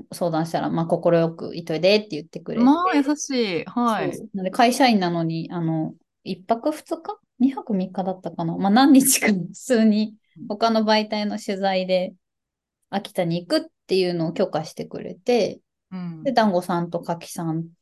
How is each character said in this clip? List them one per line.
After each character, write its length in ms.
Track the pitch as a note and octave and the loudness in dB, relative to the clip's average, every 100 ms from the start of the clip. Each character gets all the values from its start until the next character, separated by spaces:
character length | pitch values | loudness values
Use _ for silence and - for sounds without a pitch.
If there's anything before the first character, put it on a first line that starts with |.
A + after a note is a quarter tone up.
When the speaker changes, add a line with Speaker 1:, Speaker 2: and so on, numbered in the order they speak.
| - | -16
Speaker 1:
相 200 | - F3 | -6 -2
談 140 | D#3 D#3+ | -2 -2
し 40 | |
た 100 | D#3+ | -4
ら、 100 | D3+ | -2
「ま 120 | E3 | -2
あ、 40 | E3 | 0
快 440 | E3 E3+ E3+ E3 | 0 4 4 2
く 240 | E3 - | -2 -10
行 60 | - | -10
っ 40 | |
と 120 | E3 D#3 | -6 0
い 40 | |
で」 140 | F3+ G#3+ | 4 4
っ 20 | |
て 80 | G#3+ | 0
言 120 | D3+ | -10
っ 20 | |
て 160 | D#3+ E3+ | -10 -14
く 100 | - | -8
れ 80 | - | 2
て。 60 | |
Speaker 2:
ま 180 | B3 D#4 F#4 | 4 4 4
あ、 40 | D#4 | 2
優 80 | C#4 | 2
し 160 | D4 - C4 G#3+ E3 | -2 -2 -2 0 -2
い。 40 | |
は 380 | - B3 A#3+ G#3 D3 | -4 -2 0 0 -2
い。 60 | - | -4
Speaker 1:
そ 80 | |
う。 40 | - | -10
な 80 | F#3+ | -6
の 20 | |
で、 60 | F#3 | -4
会 240 | F#3 A#3+ | 4 4
社 140 | A#3+ C4 | 6 4
員 100 | G#3 | 4
な 100 | F3+ | 2
の 120 | E3+ | 0
に、 260 | E3 E3 D#3+ | 0 -2 -6
あ 80 | F3 | -4
の、 340 | D#3+ D#3+ D#3+ - _ _ | 0 0 -2 -8 _ _
一 120 | - F3+ | -10 -10
泊 360 | - A#3 D4+ | -2 -2 -2
二 240 | D#4 - E4 | -6 -8 -8
日？ 240 | - G#4+ _ _ | -8 -14 _ _
二 140 | B3+ | 0
泊 220 | C4+ F#4+ | 0 -4
三 180 | G3 F#3 | -4 -2
日 100 | - | -4
だ 80 | F#3 | -6
っ 100 | F#3 | -6
た 120 | - | -10
か 120 | E3 | -6
な。 120 | E3+ F3 | -4 0
ま 100 | F#3+ | 2
あ、 40 | |
何 220 | A3 C#4 | 4 8
日 280 | C4+ - - | 6 6 2
か 80 | - | 2
普 180 | F#3+ E3 | 0 -4
通 320 | - - A#3+ | -12 0 4
に 320 | A3 G#3 G#3+ - _ - A#3 | 4 4 -2 -6 _ -18 -12
他 220 | G#3 A#3 | -2 2
の 100 | A3 | 2
媒 280 | G#3+ G#3+ G#3+ | 2 2 2
体 180 | G#3+ G#3 | -4 -4
の 120 | G#3 | -6
取 200 | - F#3+ | -6 -2
材 280 | F#3+ F#3+ F#3 | 0 0 0
で 280 | F#3 F#3 - _ _ _ _ _ _ _ | 0 -2 -8 _ _ _ _ _ _ _
秋 240 | G3 G3 | -8 -6
田 100 | - | -4
に 160 | E3+ E3+ | -2 -2
行 60 | F3 | 0
く 120 | - | -2
っ 120 | - _ - | -2 _ -2
て 100 | F#3+ | 0
い 140 | F3+ | 0
う 40 | |
の 140 | F3 D#3+ | 0 -4
を 40 | |
許 160 | E3+ F#3 | -2 -2
可 160 | D3+ | -2
し 100 | D#3+ | -6
て 100 | - | -12
く 180 | D3 - | -12 -10
れ 120 | - | -12
て、 460 | - - A#3+ F3 - _ _ _ | -8 0 0 0 -4 _ _ _
Speaker 2:
う 60 | F#3 | -12
ん。 260 | F3 D#3+ | -10 -6
Speaker 1:
で、 100 | C4+ | -2
団 200 | A#3+ G#3+ | 2 4
子 80 | F3+ | 2
さ 180 | F3 F3 | 0 -2
ん 120 | E3+ | -2
と 100 | E3+ | -6
カ 160 | E3 E3+ | -6 -8
キ 160 | - | -8
さ 120 | - | -8
ん 240 | E3 D#3+ E3 _ | -4 -4 -6 _